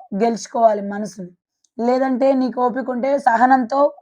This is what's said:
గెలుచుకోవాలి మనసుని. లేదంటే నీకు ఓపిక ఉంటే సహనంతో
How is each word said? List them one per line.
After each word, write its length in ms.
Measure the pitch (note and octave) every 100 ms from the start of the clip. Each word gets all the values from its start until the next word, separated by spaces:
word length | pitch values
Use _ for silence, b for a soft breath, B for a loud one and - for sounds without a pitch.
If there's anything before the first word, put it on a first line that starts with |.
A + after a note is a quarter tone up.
| - G3
గెలుచుకోవాలి 580 | A#3 A3+ - A#3+ A3+ G#3
మనసుని. 480 | G3+ G3+ G#3 - F3+ - _ _ _ -
లేదంటే 540 | A#3 B3+ C4 B3+ C4+
నీకు 320 | C4+ B3+ B3 B3
ఓపిక 240 | A#3 B3
ఉంటే 280 | B3 C4 C#4
సహనంతో 800 | C4+ A3+ B3+ C4 A3+ C4+ D4 -